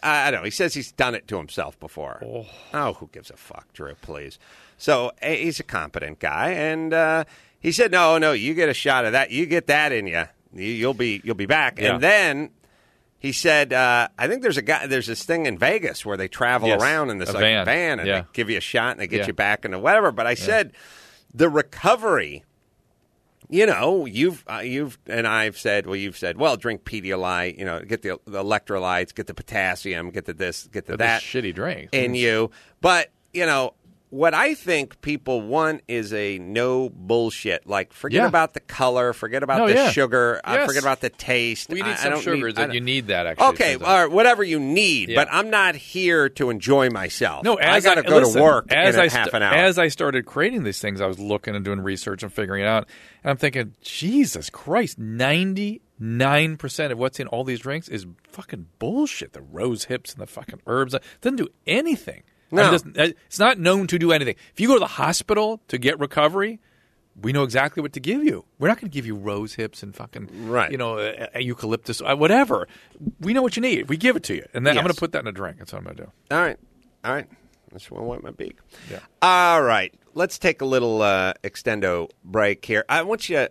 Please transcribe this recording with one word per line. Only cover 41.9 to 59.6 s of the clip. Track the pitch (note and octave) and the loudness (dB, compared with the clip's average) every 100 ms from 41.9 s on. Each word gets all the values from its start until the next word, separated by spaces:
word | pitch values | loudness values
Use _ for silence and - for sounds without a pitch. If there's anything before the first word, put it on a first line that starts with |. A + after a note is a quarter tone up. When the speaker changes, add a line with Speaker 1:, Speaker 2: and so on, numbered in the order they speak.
Speaker 1:
I | A#2+ | -2
Speaker 2:
some | C#3+ | -2
Speaker 1:
don't | D3+ | -2
Speaker 2:
sugar | F3 D3 A#2 | -2 -2 -2
Speaker 1:
need, | G#2+ | -2
Speaker 2:
that | C#3+ | -2
Speaker 1:
I | |
Speaker 2:
you | A#2+ | -2
Speaker 1:
don't | B2 | -2
Speaker 2:
need | C3+ G#2+ | -2 0
that, | F#2 E2+ | -2 -2
actually, | E2 C4 | 4 4
Speaker 1:
Okay, | - F#3 | 4 0
Speaker 2:
sometimes. | B2+ E3 | 0 4
Speaker 1:
all | F#3+ E3 | 4 4
right, | |
whatever | F3+ A#3+ A3+ | 6 6 4
you | G3 D#3 | 2 -2
need, | C3+ E3+ G#3 C#3 F#2 | 0 2 2 2 2
Speaker 2:
Yeah. | A2+ | 2
Speaker 1:
but | D3 | 2
I'm | E3+ G#3+ | 0 2
not | G#3+ F#3 D3+ | 2 2 0
here | - F#3 F3+ E3 C#3 | -6 -2 2 4 2
to | - C3 | 0 -2
enjoy | A2 A#2+ C#3 C3 | -2 4 4 4
myself. | G#2+ F2+ - A2 D2 | 0 -6 -2 -2 0
Speaker 2:
No, | A3 G3+ | 0 2
Speaker 1:
I | D#3+ G3+ | 4 6
Speaker 2:
as | |
Speaker 1:
gotta | F#3+ F3 | 6 4
Speaker 2:
I, | C3 | 6
Speaker 1:
go | D3+ | 6
Speaker 2:
listen, | B2+ A2+ | 8 8
Speaker 1:
to | |
work | D#3 C3 - | 8 6 2
Speaker 2:
as | C#3 F#3 A#2 | 2 4 4
Speaker 1:
in | |
Speaker 2:
I | E3+ | 4
Speaker 1:
a | |
half | B2 G#2 | 2 0
Speaker 2:
st-, | A2+ | 2
Speaker 1:
an | |
hour. | G2+ | 2
Speaker 2:
as | D3 F#3 F3 | 4 4 4
I | E3 | 0
started | - D3+ C3 - | 0 -2 -2 -4
creating | C#3 F#3+ B3 | -2 -2 -2
these | A2+ F#2+ | -4 -4
things, | G#2+ G2 | -6 -4
I | F#2+ | -4
was | F#2+ | -4
looking | G2+ G#2 - G2+ | -4 -4 -4 -6
and | |
doing | G2 G2+ | -6 -4
research | F#2+ F#2+ - G2 | -4 -6 -6 -8
and | G#2 | -8
figuring | - G2 G2 | -6 -4 -2
it | G2+ | 0
out, | A2 G2+ - - _ | 0 -2 -14 -20 _
and | - | -4
I'm | C3+ | 0
thinking, | D3 B2+ A2 - | -2 -2 -6 -10
"Jesus | - - E3+ C4+ A#3+ - - | -14 -6 0 2 2 0 -10
Christ, | - - G3+ G#3+ - | -12 -4 -2 -2 -6
ninety-nine | A2 A2+ C3 D#3+ F#3+ F#3+ G#3 A3 _ - A2+ A#2 C3 D3 D#3+ D#3 | -8 -2 2 2 0 -2 -4 -6 _ -10 -6 0 2 2 0 -4
percent | C3+ - D3+ | -8 -4 -4
of | A2+ | -2
what's | C3 - | -4 -4
in | C3 | -6
all | A#2 | -4
these | C3 A#2+ | -4 -6
drinks | C3 D3+ - | -6 -8 -8
is | G#2+ F#2 E2+ | -10 -12 -20
fucking | _ - - A2+ E2 - | _ -20 -16 -14 -14 -8
bullshit." | A#2+ A#3+ D4+ - - | -4 -2 -2 -4 -12
The | - | -16
rose | C#2 D#2 | -14 -4